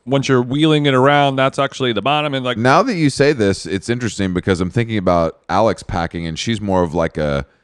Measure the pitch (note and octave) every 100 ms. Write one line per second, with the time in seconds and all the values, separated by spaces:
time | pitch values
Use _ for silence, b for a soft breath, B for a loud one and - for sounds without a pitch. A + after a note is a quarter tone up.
0 | - C#3 C3+ B2+ B2 C#3 D#3 D3+ C#3+ C3
1 | C3+ C#3+ C#3 C3+ C3 - C#3 - B2+ G#2+
2 | A2+ D3+ D3+ C3+ B2 A2+ B2 D3+ C4 F#3+
3 | D3+ - C#3+ D3 G2+ F#2+ D#2+ F#2 - A#2+
4 | A#2+ F#2+ F#2+ F2+ F#2+ F2+ F2+ A#2+ A#2 A2
5 | F#2 F2 E2 - - F#2 A2 F2+ - F2+
6 | E2+ F2 E2 D#2+ - A2+ G#2 F#2 F2 D#2+
7 | E2 D2+ D2+ C#2+ C#2 _